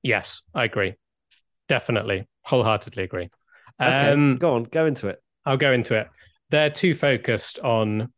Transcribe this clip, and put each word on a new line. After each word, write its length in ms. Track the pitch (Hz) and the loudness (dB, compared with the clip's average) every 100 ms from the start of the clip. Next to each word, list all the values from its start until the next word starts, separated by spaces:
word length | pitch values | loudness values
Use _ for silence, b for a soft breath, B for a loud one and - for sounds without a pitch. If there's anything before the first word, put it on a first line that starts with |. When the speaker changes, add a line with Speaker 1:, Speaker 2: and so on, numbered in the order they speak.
Speaker 1:
Yes, 380 | - 107 - - _ | 0 -2 -2 -10 _
I 80 | - | -2
agree. 320 | 117 - 95 - _ _ _ _ _ _ _ | -2 0 -4 -4 _ _ _ _ _ _ _
Definitely. 640 | 131 - 113 107 98 107 _ | -2 0 -2 -2 -6 -6 _
Wholeheartedly 600 | - 131 110 107 - - | -2 0 2 0 -4 -10
agree. 280 | 95 90 87 _ b b b _ | -8 -8 -10 _ b b b _
Speaker 2:
Okay, 320 | 127 135 143 | 0 2 4
Speaker 1:
Um, 280 | 143 143 127 | 4 4 4
Speaker 2:
go 160 | 170 | 2
on, 80 | 123 | 0
go 220 | 120 160 160 | -2 0 0
into 220 | 143 98 | 0 -6
it. 140 | 92 _ _ | -8 _ _
Speaker 1:
I'll 140 | - 135 | -4 0
go 120 | 143 | 2
into 260 | 127 110 110 | 2 2 -2
it. 120 | - b b b _ | -2 b b b _
They're 220 | 151 151 | 0 0
too 240 | 147 185 | 0 0
focused 640 | 151 143 127 - 113 - - | 2 0 0 0 -4 -4 -6
on 520 | 127 113 110 107 120 | 0 0 0 -2 -6